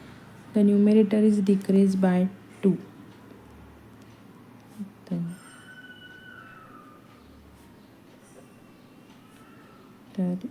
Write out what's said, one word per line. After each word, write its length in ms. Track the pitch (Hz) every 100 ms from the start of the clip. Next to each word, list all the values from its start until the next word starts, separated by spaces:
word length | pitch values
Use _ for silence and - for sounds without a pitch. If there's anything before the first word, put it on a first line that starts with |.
| - - - - -
The 100 | 214
numerator 580 | 208 202 208 214 202 214 214
is 100 | 208
decreased 580 | 196 196 - 190 196 190
by 280 | 185 180 190 - - -
two। 160 | 196 170 - - - - - - - - - - - - - - - - - - - - 196 - -
The 80 | 175 170 180 - - - - 1077 1077 1077 1077 1077 1077 - - - - - - - - - - - - - - - - - - - - - - - - - - - - - - - - - - - - - -
that 260 | 180 185 -